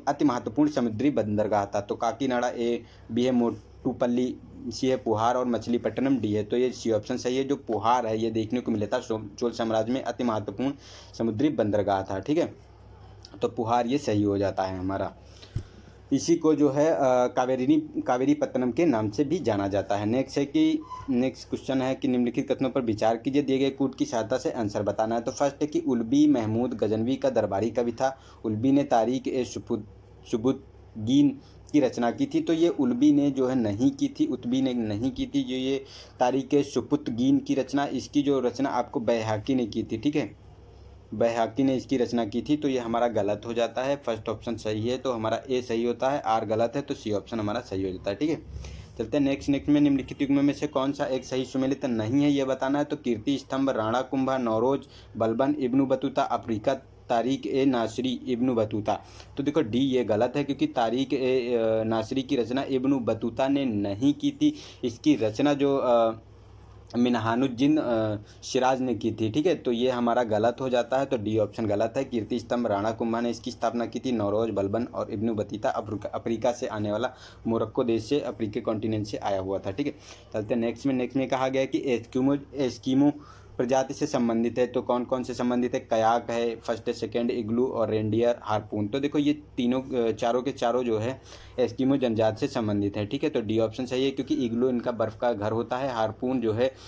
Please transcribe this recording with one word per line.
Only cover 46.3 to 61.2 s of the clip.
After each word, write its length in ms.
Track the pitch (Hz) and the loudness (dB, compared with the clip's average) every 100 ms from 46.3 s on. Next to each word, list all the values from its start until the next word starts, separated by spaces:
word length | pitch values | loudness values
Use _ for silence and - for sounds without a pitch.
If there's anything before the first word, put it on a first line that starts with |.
| 113 107 | 0 0
गलत 280 | 110 117 143 | 0 0 -2
है 60 | |
तो 120 | 143 | -6
सी 180 | 131 110 | -6 -2
ऑप्शन 280 | 98 - 117 | -4 -2 -4
हमारा 200 | 104 117 | -4 -4
सही 240 | - 95 | -4 -4
हो 60 | 95 | -4
जाता 200 | 90 98 | -4 -6
है, 60 | 101 | -2
ठीक 140 | 151 | -2
है। 120 | 151 - - - - - - | -2 -6 -14 -12 -14 -14 -8
चलते 200 | 110 147 | -2 0
हैं 80 | 139 | 2
नेक्स्ट। 240 | 139 - | 0 0
नेक्स्ट 200 | 139 147 | 0 2
में 120 | 147 | 4
निम्नलिखित 400 | 147 135 120 131 | 4 2 -2 -4
युग्म 240 | 135 139 143 | 2 4 4
में 80 | |
से 140 | 139 147 | 0 -2
कौन 240 | 135 135 | 0 -2
सा 140 | 139 131 | -2 -2
एक 200 | 131 - | -2 -2
सही 200 | 131 127 | -4 -2
सुमेलित 400 | 131 131 139 135 | -2 0 0 -2
नहीं 380 | 113 107 143 | -2 2 4
है 80 | 143 | 4
ये 140 | 139 131 | 4 2
बताना 340 | 131 135 143 | 0 0 0
है। 60 | 147 | -2
तो 100 | 143 | -2
कीर्ति 420 | 120 107 143 135 | -2 -2 0 -2
स्तंभ, 320 | - 135 135 | -2 -2 0
राणा 320 | 110 110 120 | 0 0 0
कुंभा, 360 | 165 135 135 135 | 0 -2 0 0
नौरोज, 420 | 117 110 127 139 - - - 107 | 0 2 2 0 -4 -20 -16 -2
बलबन, 380 | 113 113 135 147 | 0 2 2 2
इब्न 260 | 127 131 131 | 2 2 4
बतूता, 360 | 131 139 139 | 2 0 0
अफ्रीका, 520 | 135 120 - 107 139 135 - - - | 0 -2 -2 -2 0 -2 -6 -20 -2
तारीख 360 | 120 117 135 - | 0 2 -2 0
ए 200 | 135 139 | 2 2
नासरी, 540 | 120 110 120 127 120 127 | 2 0 -2 -4 -4 -4
इब्न 280 | 117 131 117 | 0 0 2
बतूता। 440 | 107 107 104 98 - - - - | 0 0 -2 -4 -6 -20 -12 -4
तो 60 | |
देखो 180 | 139 156 | 0 0
डी 180 | 113 120 | 0 0
ये 240 | 139 127 | 2 2
गलत 300 | 110 107 123 143 | 2 2 2 0
है, 80 | |
क्योंकि 240 | 139 135 151 | -2 -2 -2
तारीख 460 | 127 117 123 135 | 0 0 0 0
ए, 420 | 139 | 0